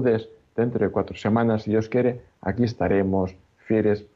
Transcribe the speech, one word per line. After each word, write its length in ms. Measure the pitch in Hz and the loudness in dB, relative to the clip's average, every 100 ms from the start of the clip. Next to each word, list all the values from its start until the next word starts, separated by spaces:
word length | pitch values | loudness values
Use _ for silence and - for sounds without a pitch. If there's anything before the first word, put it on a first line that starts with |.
dudes, 260 | 127 110 - - _ - | 2 0 -2 -20 _ -2
dentro 300 | 120 117 98 | -2 0 0
de 60 | |
cuatro 240 | 101 95 98 | 0 -4 -4
semanas, 480 | 107 117 117 110 | 0 2 2 0
si 80 | 107 | 0
Dios 160 | 110 110 | -2 0
quiere, 340 | 123 123 123 - _ | 0 0 -2 -14 _
aquí 220 | 92 98 | -6 -2
estaremos 720 | 117 - 90 98 95 95 92 - _ _ | -2 0 0 2 2 0 -2 -6 _ _
fieles 480 | - 110 107 104 - | -2 2 2 0 -4